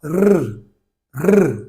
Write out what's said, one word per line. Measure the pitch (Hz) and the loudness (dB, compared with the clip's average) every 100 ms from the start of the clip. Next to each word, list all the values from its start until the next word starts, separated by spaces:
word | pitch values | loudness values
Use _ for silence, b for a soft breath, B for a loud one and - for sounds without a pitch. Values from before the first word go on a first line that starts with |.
r, | 151 175 202 190 123 104 - _ _ _ _ | -4 0 2 2 -2 -12 -20 _ _ _ _
r. | 131 175 202 165 104 | -4 2 2 2 -2